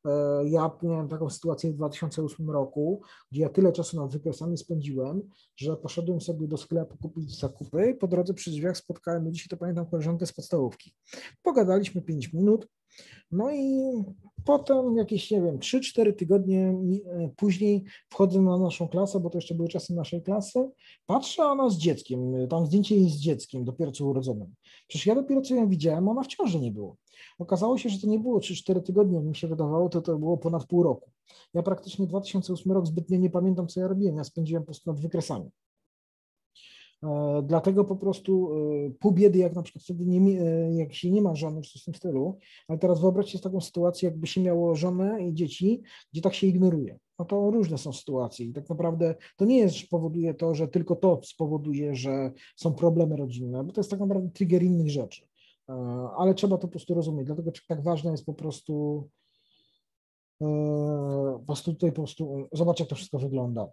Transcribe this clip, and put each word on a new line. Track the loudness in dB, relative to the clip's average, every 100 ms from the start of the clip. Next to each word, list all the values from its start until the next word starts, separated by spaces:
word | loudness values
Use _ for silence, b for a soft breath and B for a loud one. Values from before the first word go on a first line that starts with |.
| 0
E, | 0 2 0 2
ja | 2 2 0
miałem | -2 -2 -4
taką | -4 -6
sytuację | -4 -4 -2 -2
w | -2
dwa | -4
tysiące | -4 -6 -4
ósmym | -6 -4 -2
roku, | -2 -2 -2 -2 -2 B B B
gdzie | -2
ja | 0
tyle | 4 4
czasu | 4 -4 -4
nad | -6
wykresami | -4 -6 -4 -4 -6
spędziłem, | -4 -4 -4 -4 -2 -4 -8 b b -8
że | -4 -4
poszedłem | -6 -4 -2 -4
sobie | -4 -6 -4
do | -6
sklepu | -2 -4 -4 -10
kupić | -10 -10 -10 -6
zakupy | -8 -8 -6 0 2
i |
po | 2 0
drodze | 0 0
przy | -4 -6
drzwiach | -4 -4 -4
spotkałem, | -10 -10 -4 -4
do | -4
dzisiaj | -6 -10
to | -8
pamiętam, | -4 -4 -4
koleżankę | -4 -2 -2 -6
z |
podstawówki. | -8 -4 -2 -2 -4 -20 _ B B B B
Pogadaliśmy | 2 4 4 2 0 -6
pięć | -6 -6 -4
minut, | 2 4 4 0 _ _ B B B _
no | -4 -2
i | -2 0 0 0 -2 -6 -10 -18 -6
potem | 2 2 4 2 4 0
jakieś, | 2 -2 0
nie | 2
wiem, | 2 -2
trzy, | -2 -2
cztery | 0 2 2
tygodnie | 2 2 2 4 2 2
mi-, | 2 0 0 -2
e, | -6 -6 0
później | 0 2 2 2 -2 B _
wchodzę | 2 4 6
na | 4 4
naszą | 0 -2 -4
klasę, | -2 0 -2
bo | -2
to | -6
jeszcze | -4
były | -4 -2
czasy | -4 -4
naszej | -6 -4 -6
klasy, | -2 -4 -2 -2 -2 b b b 0
patrzę, | 0 0 0
a | 2
ona | 4 2
z | 2
dzieckiem, | 0 0 -4 -4 -2
e, | -2 0
tam | 0 2
zdjęcie | 2 4 6
jest | 6
z | 4
dzieckiem, | 0 -2 -4 -6
dopiero | -6 -4 -6
co | -2 -2
urodzonym. | 0 -2 -6 -8 -18 b b b
Przecież | -2 2
ja |
dopiero | 2 2 -2
co | 0
ją | 0 2
widziałem, | 2 2 2 0
ona | 0
w | -4
ciąży | -4 -2 0
nie | -2
było. | -6 -12 -14 _ B B B
Okazało | -4 0 0 0
się, | -2
że | -2
to | 0
nie | 0
było | 0 -2
trzy, | -2
cztery | -8 -2 -2
tygodnie, | 2 4 4 2
jak |
mi | -2 -4
się | -6
wydawało, | -2 0 2 2
to, | 0
to | -2 -2
było | 0 0
ponad | 0 -2 2
pół | 4
roku. | 4 2 -6 _ b b b
Ja | -2
praktycznie | 0 -2 -6 -4 -2
dwa | -2
tysiące | -2 -4 -2
ósmy | -4 2
rok | 2 2
zbytnio | -2 0 2
nie | 4
pamiętam, | 4 2 2 -2
co | -2
ja | -2
robiłem, | 2 0 0
ja |
spędziłem | -6 -4 -2 -2
po | -4
prostu | -10 -6
nad | -4
wykresami. | -4 -4 -4 -6 -8 _ _ _ _ _ _ _ _ _ _ B B B B _
E, | -6 -2 0 -2 2
dlatego | 2 4 2
po | 2 0
prostu, | -2 -2 0 2 2 -2 -2 -2 -4
e, |
pół | 0 2
biedy, | 6 8 8
jak | 4
na | 0
przykład | -8 -14
wtedy | -10 -4 2
nie | 6
mi-, | 6 6
e, | 2 2 2
jak | 0 -2
się | -4 2
nie | 4
ma | 2
żony | 0 -4 -6
czy | -12
coś | -14
w |
tym | -14
stylu, | -8 -4 -2 -2 -6 B B -8
ale | 0
teraz | 2 4
wyobraźcie | 4 2 -2 -4
taką | -4 -4
sytuację, | -4 0 0 2 -2
jakby | -2 -4
się | 0
miało | 2 2 2
żonę | 2 0 0 0 -2 -4
i |
dzieci, | -2 -4 0 0 0 B B B
gdzie | -2
tak | -2
się | 2 2
ignoruje. | 6 4 2 -4 -10 _ -12
No |
to | -2 0 2
różne | 2 0 -2
są | -6
sytuacje | -10 -4 -4 -4 -6 -8
i |
tak | -8 -8
naprawdę | -2 -2 2 0 -2 B _
to |
nie | 4 6
jest, | 6
że | 2 -4
powoduje | -2 -2 -2 -2
to, | 0 -2
że | 0 0
tylko | 0 0 2
to | 4 4
spowoduje, | -2 -6 -2 -2 -2 -2 -2
że | -4 -4 -2 -4 B B -4
są | -4
problemy | 2 4 4 2 0
rodzinne, | -4 -6 -6 -6
bo | -6
to | -4
jest | -4
tak | -2
naprawdę | 0 0 -2
trigger | -2 2 4
innych | 4 4 2
rzeczy. | -2 -6 -12 _ b b b -14
E, | -8 -6 -6 -6 0
ale | 2
trzeba | 4 2 0
to | -2
po |
prostu | -10 -4
rozumieć, | -2 -2 -4 -4
dlatego | -6 -6 -8 _
tak | 0
ważne | 2 2 0
jest | -2 -4
po |
prostu, | -6 -6 -8 -4 -2 0 -2 -6 _ _ _ _ _ _ _ _ _ _ _ _ _
e, | -2 0 0 0 0 -2 -2 -2 -2 -4
po | -6
prostu | -4 -4
tutaj | 0 0
po | 0
prostu, | -8 -8 -8 -6 -8
zobacz, | 0 0 0
jak | -4
to |
wszystko | -6 -6 -6
wygląda. | -4 -2 -4 -4 -8